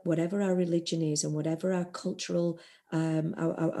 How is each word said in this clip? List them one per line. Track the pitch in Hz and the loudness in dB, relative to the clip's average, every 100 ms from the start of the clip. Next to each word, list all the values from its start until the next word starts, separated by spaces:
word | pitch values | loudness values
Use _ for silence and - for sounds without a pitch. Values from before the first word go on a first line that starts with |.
whatever | 175 165 175 202 | 0 0 0 0
our | 190 | 2
religion | 185 170 170 165 165 | 2 2 0 0 0
is, | 156 147 | 0 0
and | 151 | 0
whatever | 151 160 160 185 | 0 0 0 0
our | 180 180 | 0 -2
cultural, | - 185 180 - 175 170 165 - - - | -4 -6 -6 -2 0 0 -2 -12 -20 -4
um, | 165 160 160 160 156 | -2 0 0 0 0
our, | 165 - | -2 0
our, | 160 - | 0 0